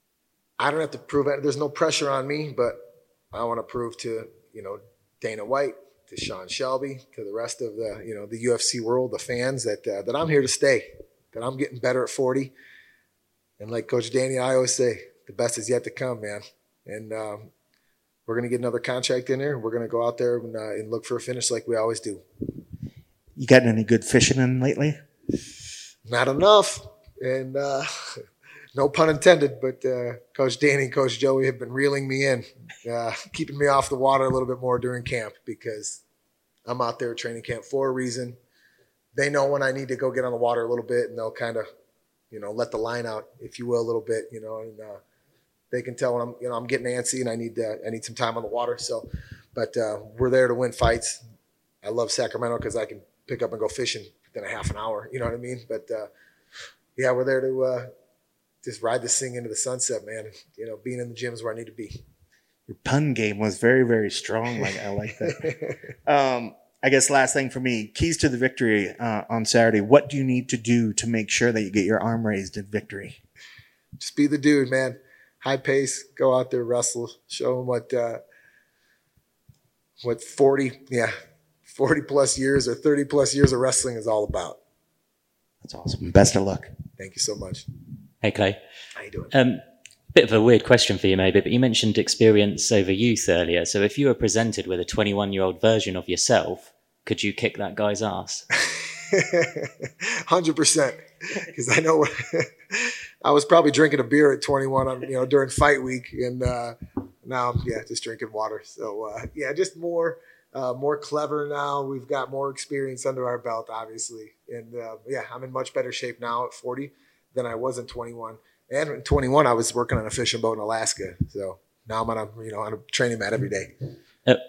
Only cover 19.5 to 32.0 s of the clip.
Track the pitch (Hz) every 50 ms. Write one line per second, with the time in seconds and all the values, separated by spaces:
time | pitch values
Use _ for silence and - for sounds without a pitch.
19.5 | 139 120 110 110 113 117 113 107 117 117 117 120 117 - 127 120 120 120 117 113
20.5 | 113 107 107 107 101 107 110 107 117 110 - - 123 117 - 127 127 123 - -
21.5 | 117 110 - 123 117 110 110 117 110 - - 107 101 - - _ _ - - -
22.5 | - - - - - - - - - - - _ _ _ _ _ - - 127 117
23.5 | 135 127 123 117 110 113 107 - 117 107 - - - 123 120 - 127 135 127 123
24.5 | 131 127 127 143 - - 143 151 147 - - _ _ _ _ - - - - -
25.5 | - - - - - - - - - _ - 110 120 120 127 135 135 151 185 208
26.5 | 214 202 - - - - - - - _ _ _ - - 131 127 131 131 131 131
27.5 | 131 139 143 139 139 135 131 - - - - - - - - _ _ _ _ -
28.5 | - - - - - 139 139 139 - 165 160 160 151 143 - 185 170 151 143 131
29.5 | 120 - 131 131 127 - - 131 127 123 120 120 120 - - _ - - 135 127
30.5 | 117 - 147 147 139 139 135 123 - 143 135 123 117 113 139 135 135 135 135 131
31.5 | 120 120 123 117 127 135 143 139 139 139